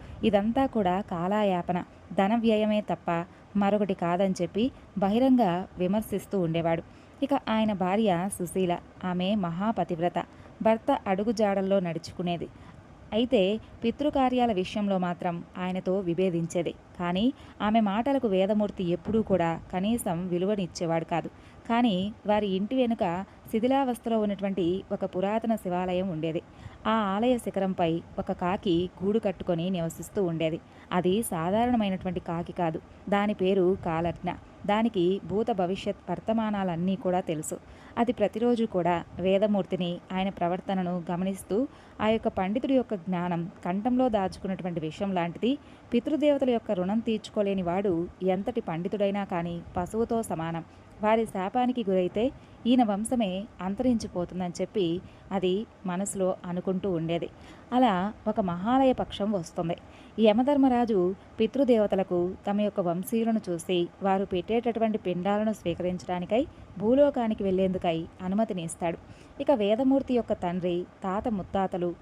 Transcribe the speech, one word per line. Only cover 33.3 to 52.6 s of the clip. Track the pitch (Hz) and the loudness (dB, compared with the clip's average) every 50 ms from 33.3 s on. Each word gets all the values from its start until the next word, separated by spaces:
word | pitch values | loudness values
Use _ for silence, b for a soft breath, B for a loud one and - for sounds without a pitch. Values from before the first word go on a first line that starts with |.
| 202 | 0
పేరు | - 185 185 202 196 175 180 196 185 - | 0 2 2 4 4 4 4 2 2 0
కాలజ్ఞ. | 175 160 160 170 170 160 - - 180 165 - - - - - - | -2 -2 0 -2 -2 -4 -4 -6 -6 -6 -6 -10 -18 -18 -8 -4
దానికి | 196 202 220 226 233 - 190 170 180 190 196 - | 0 0 2 2 0 2 2 2 2 2 0 -2
భూత | 165 185 208 226 247 | -4 -2 -2 0 0
భవిష్యత్ | 233 185 180 175 196 190 - 208 196 - - - | 0 0 0 -2 -2 -4 -4 -6 -6 -6 -6 -8
వర్తమానాలన్నీ | 175 - - - 220 226 220 214 208 196 190 185 165 165 175 190 190 | -8 -6 -4 -2 -2 0 0 -2 -2 -2 -2 -2 -2 -2 0 -2 -2
కూడా | 180 - 185 180 180 | -2 0 0 0 0
తెలుసు. | 190 - 160 151 156 - 175 - B B B B B B B - | 0 -2 -4 -4 -4 -6 -8 -10 B B B B B B B -2
అది | 233 240 | 0 0
ప్రతిరోజు | 233 - 208 190 - 220 233 240 240 220 226 | 0 0 0 0 0 0 0 2 2 2 0
కూడా | 214 - 180 170 175 175 170 - - - - | 0 0 0 0 2 0 0 -2 -6 -8 -2
వేదమూర్తిని, | 175 190 190 196 214 208 208 196 175 - 190 175 180 175 175 170 - - 190 | 0 2 2 4 4 2 2 0 0 -2 -4 -4 -2 -4 -4 -6 -8 -6 -4
ఆయన | 185 190 196 | -2 -2 -2
ప్రవర్తనను | 190 - 175 170 180 185 - - 196 190 180 175 180 180 160 185 | -2 -2 -2 -2 -2 -2 -2 -2 -2 -2 0 0 -2 -4 -4 -4
గమనిస్తూ, | 175 170 185 190 196 190 - - 185 214 269 294 B B B B B - | -4 -2 -2 -2 -4 -6 -6 -2 -2 -2 -2 -2 B B B B B -2
ఆ | 214 214 | 0 0
యొక్క | 226 220 - 226 | 2 2 0 -2
పండితుడి | - - 185 185 214 - 277 269 269 | -2 -2 -2 -2 -2 -2 0 2 2
యొక్క | 254 233 - 220 | 2 2 0 -4
జ్ఞానం | 185 165 190 185 170 175 180 170 170 170 170 - - - | -6 -4 -4 -2 -2 -2 -2 -2 -2 -4 -6 -8 -8 -6
కంఠంలో | 175 180 202 208 254 247 247 262 254 | -4 -4 -2 0 0 2 2 2 2
దాచుకున్నటువంటి | 214 202 190 185 185 - - 185 190 160 165 180 170 165 | 2 0 0 -2 -4 -6 -6 -4 -4 -4 -4 -6 -4 -4
విషం | 147 156 151 - 202 196 | -6 -6 -6 -6 -4 -2
లాంటిది. | 185 175 170 175 165 - - 233 277 294 B B B B B - - | 0 0 -2 -2 -2 -2 0 0 0 -2 B B B B B -2 -2
పితృదేవతల | 240 226 294 302 269 302 294 285 277 277 254 | 0 0 0 0 2 4 4 4 4 4 2
యొక్క | 240 226 - - | 2 0 0 -2
రుణం | 208 180 175 185 208 226 | -2 -2 0 0 0 0
తీర్చుకోలేని | 226 233 220 214 - - - 214 208 196 196 190 | 0 0 -2 -2 -4 -4 -2 -2 0 0 0 0
వాడు | 180 170 170 190 202 208 175 165 175 - - - 185 | 0 0 0 0 0 2 0 0 -2 -4 -6 -2 0
ఎంతటి | 185 185 190 196 254 233 240 | 0 0 0 -2 -4 -4 -4
పండితుడైనా | - 185 165 160 175 190 - 196 202 196 202 202 196 | -6 -4 -6 -6 -4 -4 -2 0 0 0 0 -2 -4
కానీ | - 196 170 170 175 170 170 - - - 180 | -4 -4 -4 -4 -4 -6 -8 -10 -8 -6 -6
పశువుతో | 180 175 - 220 233 220 233 226 220 | -4 -4 -2 -2 -2 0 -2 -2 -2
సమానం. | - 190 160 160 165 165 165 160 B B B B B - - 214 | -2 -4 -4 -4 -4 -4 -6 -8 B B B B B -8 -2 2
వారి | 214 220 233 226 | 2 4 2 2
శాపానికి | 214 - 196 185 202 - 247 247 247 254 247 214 196 | 0 -4 -4 -4 -2 0 0 0 0 0 0 0 0
గురైతే | 190 185 180 175 - 202 226 277 B B B B B B | 2 2 2 2 0 0 -2 -2 B B B B B B